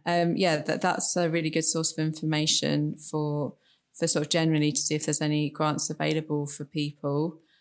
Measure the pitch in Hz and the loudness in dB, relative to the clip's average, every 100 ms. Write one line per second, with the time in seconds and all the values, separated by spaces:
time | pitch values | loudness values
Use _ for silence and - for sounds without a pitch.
0 | - 175 170 - 180 151 143 160 180 - | -2 0 2 2 2 0 -2 -2 0 2
1 | - 180 170 165 160 160 156 165 160 - | 2 2 0 0 0 2 2 2 0 0
2 | 160 156 156 156 156 - 147 147 151 - | -2 -2 -2 0 0 0 0 0 -2 -4
3 | - 151 151 147 143 - _ _ _ - | -6 -4 -4 -4 -6 -8 _ _ _ -2
4 | 165 160 151 170 160 156 151 147 - 151 | 0 2 2 2 2 2 2 4 2 2
5 | 151 143 151 151 147 - 151 147 - 151 | 2 2 2 0 -2 -2 -2 0 0 0
6 | 151 156 156 151 147 - 143 156 147 147 | -2 -2 -4 -4 -4 -6 -6 -4 -4 -4
7 | 143 143 160 165 _ _ | -4 -2 -4 -6 _ _